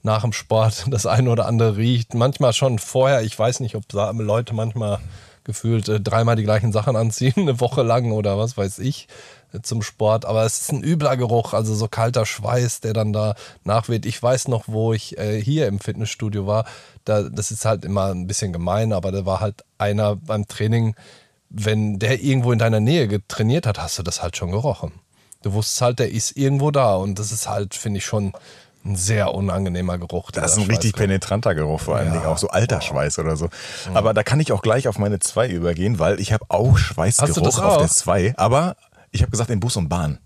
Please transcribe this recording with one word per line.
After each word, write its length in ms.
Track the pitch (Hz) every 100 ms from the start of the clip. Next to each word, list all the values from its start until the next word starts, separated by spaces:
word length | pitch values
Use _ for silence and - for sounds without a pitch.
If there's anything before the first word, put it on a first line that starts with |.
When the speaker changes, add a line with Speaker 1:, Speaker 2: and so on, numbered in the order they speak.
Speaker 1:
nach 180 | 113 107
dem 120 | 120
Sport 520 | - - 110 110 - -
<laughs> 40 |
das 160 | 120 -
eine 240 | 104 127
oder 140 | 113 107
andere 300 | 113 113 104
riecht. 360 | 117 120 117
Manchmal 400 | 120 127 139 131
schon 260 | 110 135 113
vorher. 420 | - 131 131 135
Ich 140 | 110 -
weiß 220 | 113 123
nicht, 140 | 117 110
ob 80 | -
Sa-, 200 | 98 104
Leute 420 | 113 104 110 117
manchmal 460 | 117 110 110 107 98 - - - _
gefühlt, 460 | - 107 113 117 104
äh, 100 | 107
dreimal 360 | 98 110 117 113
die 80 |
gleichen 280 | 104 107 113
Sachen 240 | 104 104 110
anziehen, 380 | 113 - 127
<laughs> 40 | 165
eine 220 | 175 120
Woche 220 | 123 -
lang 280 | 117 117 120
oder 260 | 107 101 101
was 180 | 113 117
weiß 220 | 98 -
ich, 280 | 117 - - - - - _
äh, 80 | 110
zum 200 | - 117
Sport. 420 | 107 _ 107 110 -
Aber 180 | 110 110
es 160 | -
ist 100 | -
ein 120 | 143
übler 340 | 139 165 147 131
Geruch, 360 | 120 117 110
also 220 | 107 110 107
so 120 | 110
kalter 380 | - 113 120 107
Schweiß, 560 | - 104 123 123 -
der 120 | 110
dann 200 | 110 107
da 220 | 107 107 104 - -
nachweht. 420 | - 110 110 113 104
Ich 160 | -
weiß 260 | 120 127 -
noch, 160 | 117 -
wo 260 | 110 113
ich, 240 | 110 - -
äh, 200 | 107 107
hier 260 | 104 151 123
im 120 | 98
Fitnessstudio 680 | - 98 110 - 110 104 98
war. 180 | 107 110 - - -
Da, 200 | - 107
das 280 | 80 57 101
ist 140 | 110 110
halt 180 | 107
immer 240 | 80 98 95
ein 140 | 90 90
bisschen 260 | 98 101
gemein, 400 | 85 87 101 113
aber 180 | 98 95
da 140 | 95 95
war 140 | 95
halt 220 | 107 101 _ _
einer 380 | 104 104 107 101
beim 320 | - 107 98
Training, 480 | - 107 117 113 107 - - _ _ _
wenn 500 | 107 104 110 107 101
der 220 | 110 131
irgendwo 280 | 143 131 120
in 80 | 117
deiner 200 | 113 110
Nähe 280 | 107 165 113
getrainiert 580 | 104 - - 110 151 123
hat, 120 | 98
hast 180 | 85 -
du 40 |
das 180 | 85 -
halt 140 | 90 -
schon 140 | 87
gerochen. 400 | 98 143 113 78 87 _ _ _ -
Du 100 | 104
wusstest 280 | 101 110 -
halt, 180 | 123 123
der 120 | 120
ist 240 | 113 - -
irgendwo 320 | 135 139 147
da 240 | 143 123 95
und 220 | 98 98
das 120 | 107
ist 160 | 110 -
halt, 280 | 104 98 -
finde 240 | 113 101
ich, 60 | -
schon 280 | 110 98 - - - - _
ein 120 | - 95
sehr 380 | 95 107 98
unangenehmer 640 | 95 98 92 95 87 90 90
Geruch, 320 | 87 90 -
Speaker 2:
Das 160 | - 80
ist 100 | 104
Speaker 1:
dieser 80 | 98
Speaker 2:
ein 20 |
richtig 220 | 110 113
Speaker 1:
Schweißgeruch. 160 | - 104
Speaker 2:
penetranter 480 | 95 - 101 117 80
Geruch 240 | 76 78
vor 160 | - 65
allen 120 | 80
Speaker 1:
Ja. 40 |
Speaker 2:
Dingen, 120 | 80 78
auch 120 | 80
so 120 | -
alter 280 | 92 123 87
Speaker 1:
Oh. 40 | -
Speaker 2:
Schweiß 320 | 69 73 -
oder 160 | 80 78
so. 100 | 85 - - - -
Speaker 1:
Mhm. 60 | 92
Speaker 2:
Aber 160 | 107
da 80 | 110
kann 160 | 107 135
ich 120 | 156
auch 100 | 120
gleich 260 | 110 117 131
auf 120 | 107
meine 180 | 104 101
zwei 280 | - - 120
übergehen, 480 | 87 85 82 95 107
weil 220 | 78 101
ich 140 | 98
habe 120 | 107 -
auch 240 | 87 127
Speaker 1:
Hast 40 | -
du 0 |
das 40 | - - 87 -
Speaker 2:
Schweißgeruch 320 | - 165 - 113
auf 40 |
Speaker 1:
auch? 140 | 196 170
Speaker 2:
der 100 | 160
zwei, 440 | - - 87 92 -
aber 380 | 104 131 175 - _ _ _
ich 100 | 95
habe 80 | 107
gesagt 180 | 104 117
in 100 | 110
Bus 160 | 120 110
und 120 | 80
Bahn. 300 | 87 78 65